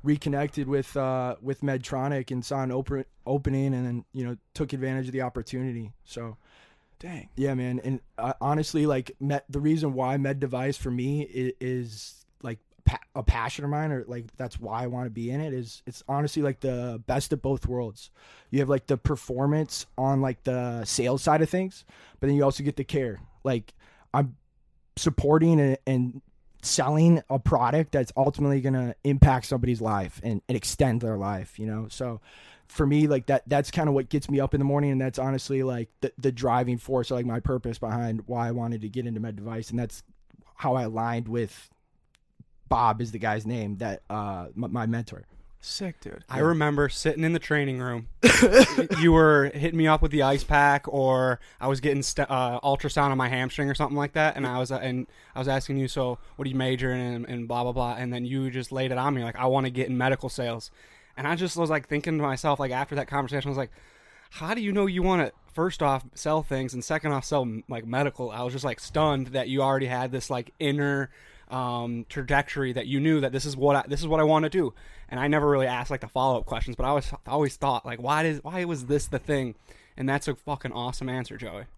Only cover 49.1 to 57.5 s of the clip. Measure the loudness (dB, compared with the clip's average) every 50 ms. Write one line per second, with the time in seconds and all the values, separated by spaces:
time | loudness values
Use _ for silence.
49.1 | 8 10 10 10 8 8 6 2 0 -2 -2 0 2 4 4 4 6 6 4 4
50.1 | 4 4 4 4 4 2 2 4 6 6 8 8 6 4 2 -2 0 2 4 4
51.1 | 4 4 4 2 0 0 -6 -20 -12 -4 -2 -2 -2 0 0 0 0 0 -2 -2
52.1 | -2 -2 -2 0 0 0 0 0 -2 -2 0 0 0 0 -2 -2 0 2 2 2
53.1 | 2 2 0 0 0 -2 -2 -4 -4 -4 -2 -2 0 -2 -2 -2 -2 -2 -4 -2
54.1 | 0 2 2 2 0 -2 -4 -2 -2 -2 -2 -2 -4 -6 -4 -4 -4 -4 -6 -8
55.1 | -14 -20 -20 -14 -8 -4 -2 0 0 -2 -2 -2 -2 -2 -2 -2 -2 -2 -2 -2
56.1 | -4 -6 -12 -20 -12 -8 -6 -4 -2 0 0 0 0 0 0 -2 -2 -2 -4 -4
57.1 | -6 -6 -8 -8 -8 -8 -6 -4